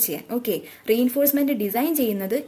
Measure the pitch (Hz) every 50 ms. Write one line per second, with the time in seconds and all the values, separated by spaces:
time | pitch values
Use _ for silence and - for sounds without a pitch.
0 | - - 147 - - - 226 247 240 226 180 156 - - - - - - 220 240
1 | 254 247 254 277 285 277 285 285 285 269 285 208 208 196 196 240 285 330 320 302
2 | 247 220 202 196 190 190 226 294 285